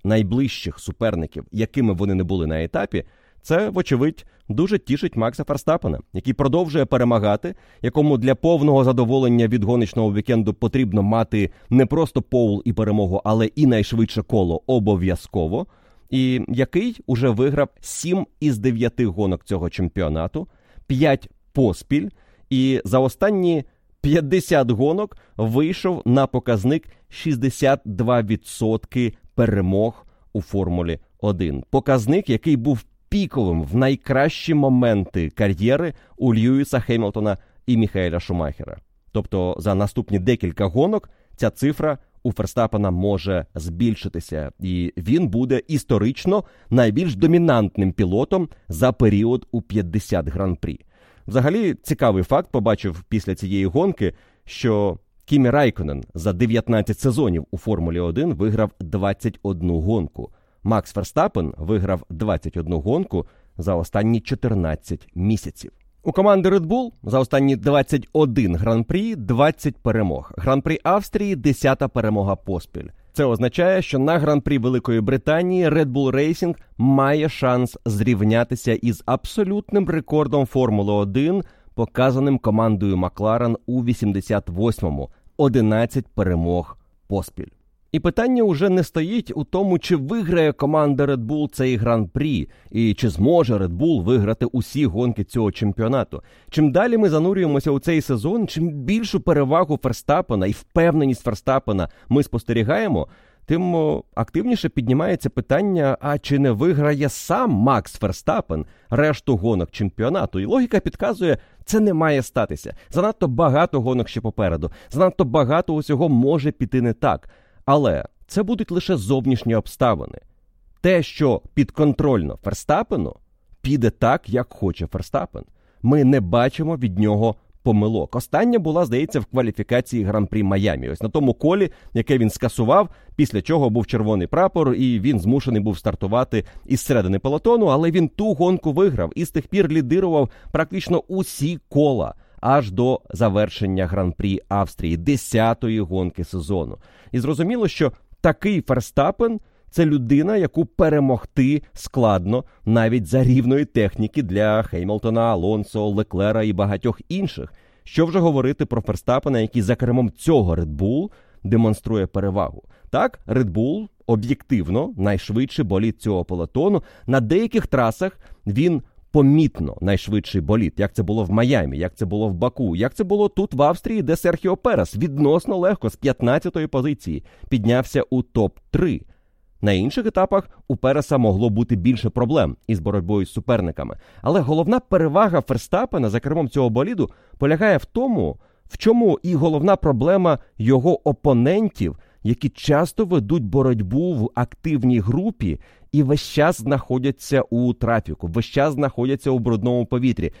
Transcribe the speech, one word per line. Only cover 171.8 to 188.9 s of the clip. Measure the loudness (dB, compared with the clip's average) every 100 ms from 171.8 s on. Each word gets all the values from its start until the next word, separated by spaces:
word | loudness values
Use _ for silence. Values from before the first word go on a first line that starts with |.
| -6
це | -4
було | -4 -2 -2
в |
Баку, | -2 -2 -2 -2 0
як | -2
це | -2
було | -2 0 0
тут | 0 -2
в | 2
Австрії, | 2 2 -4 -4
де | -2 0
Серхіо | 0 0 -2 0
Перес | 0 0 0 -2
відносно | -2 2 2 2 0 0
легко | 0 0 -4
з | -2
п'ятнадцятої | -2 0 2 0 -2 -6 -4
позиції | -2 -2 -4 -6 -8 -10 -16 -4
піднявся | 0 2 2 0 -2 0
у | -2
топ-три. | -2 0 0 -2 _ -2 0 -4 -10 _ _ _ _ -4
На | 0
інших | 2 0 -2 -2
етапах | 0 2 0 -2 -10 -8
у | -2
Переса | 0 0 0 2
могло | 2 2 2
бути | 0 0 0
більше | 2 0 0
проблем | -2 0 0 0 -4 -4
із | -4
боротьбою | -2 -2 0 -2 -2
з |
суперниками. | -6 -2 -2 -2 -6 -10 -12 -18 -8
Але | -2 0
головна | 2 0 2 0
перевага | 2 2 2 4 4 2
Ферстапена | 0 -4 -2 -2 0 -2 0
за | -2
кермом | -2 -2 -2
цього | 0 0
боліду | 2 0 -2 -4 -6 _ -2
полягає | 0 2 2 2
в |
тому, | 0 -4 -2 0 -2 -6 _ _
в | -18 -2
чому | 2